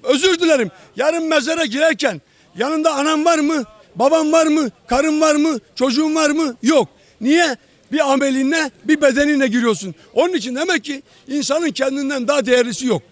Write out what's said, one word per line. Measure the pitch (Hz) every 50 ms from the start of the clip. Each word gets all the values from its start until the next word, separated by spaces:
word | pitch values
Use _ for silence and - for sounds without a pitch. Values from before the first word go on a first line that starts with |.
| -
Özür | 226 269 262 339 381 370 330
dilerim. | 349 330 311 269 233 180 - - - - _
Yarın | 190 254 302 320 339 320
mezara | 320 320 302 254 277 320 330 330
girerken | 254 202 277 311 330 311 196 294 262 190 147 _ _ _ _ _ _ _
yanında | 175 226 277 320 320 311 320 302
anan | 269 285 311 320 302 302
var | 339 339 311
mı? | 294 294 330 294 233 - - - - _ _
Baban | 165 233 277 320 320 311 302
var | 311 330 320
mı? | 320 302 311 294 233 - _ _
Karın | - 240 262 294 320 302 302
var | 311 311 302
mı? | 302 294 320 302 226 _ _ _
Çocuğun | - 247 277 233 269 311 311 311
var | 320 311 294
mı? | 294 311 320 285 233 - -
Yok. | 233 320 285 208 - _ _ _ _ _ _
Niye? | - 254 302 339 349 311 254 - _ _ _ _ _ _
Bir | 226 302 302 277 269
amelinle, | 269 277 277 262 262 269 262 320 330 311 - _ - -
bir | 214 311 302
bedeninle | 302 277 240 254 285 294 302 277 269
giriyorsun. | 254 202 247 233 233 214 - 196 190 160 _ - - -
Onun | 220 302 359 370
için | 311 196 254 247
demek | 262 320 370 359 302 208
ki | 294 285 277 - _ _ _ _
insanın | - 262 294 254 - 277 320 349 311
kendinden | 190 - 269 269 269 277 285 269 285 269 240
daha | 214 285 294 226
değerlisi | 214 247 247 240 247 214 - 262
yok. | 254 214 151 - _